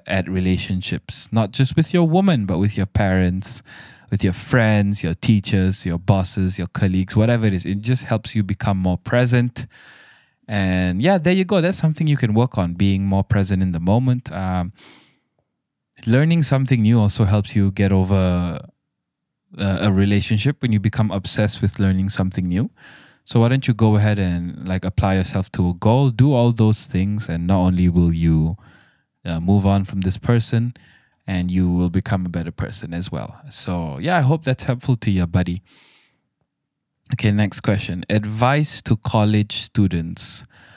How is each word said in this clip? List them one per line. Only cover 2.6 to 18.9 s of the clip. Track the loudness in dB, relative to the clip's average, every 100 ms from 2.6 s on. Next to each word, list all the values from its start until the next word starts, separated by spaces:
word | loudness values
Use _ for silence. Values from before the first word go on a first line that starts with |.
| 0 -2
your | -2
parents, | 0 2 2 2 -2 -6 -12 -16 -20 -20 -20 _
with | -2
your | -2
friends, | -2 0 2 4 4 2 0
your | -4
teachers, | -2 2 2 2 2 2 0 -4
your | -2
bosses, | 2 2 0 -2 -2 -2
your | -8
colleagues, | -2 0 0 0 2
whatever | 2 2 0
it |
is. | 0
It | -2 -4
just | -2 -2
helps | -2 -4 -2
you | -4
become | -2 -2 -2 0
more | 0 -2
present. | -2 0 2 2 0 -4 -14 -16 -20 -20 -20 _ _ _ -6
And | -2 0 0 0 0
yeah, | 0 2
there | 2
you | 0 2
go. | 0
That's | 0 0
something | -2 0 0
you | 0
can | 2
work | 2 0 0
on, | -4
being | 0 0 2 0
more | 0
present | 0 0 0 0
in | 0
the | -2
moment. | 0 2 2 -2 -4
Um, | -6 -4 -2 -4 -8 -20 -20 _ _ _ _ _ _ _ _ _ -10 0
learning | 2 4 2
something | 2 0 2 2
new | 4 4
also | 2 2
helps | 2 2 0 0
you | 0
get | 2 2
over, | 2 2 2 2 0 -2 -6 -12 _ _